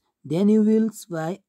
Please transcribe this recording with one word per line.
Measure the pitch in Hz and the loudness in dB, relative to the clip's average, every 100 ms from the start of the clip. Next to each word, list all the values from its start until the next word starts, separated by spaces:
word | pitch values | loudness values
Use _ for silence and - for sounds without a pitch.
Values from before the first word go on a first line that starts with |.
| _ _ 135 | _ _ -6
then | 160 202 | 0 2
you | 220 214 | 4 4
will | 220 220 | 2 -2
swing | - - 165 160 190 | -6 -12 -10 -8 -10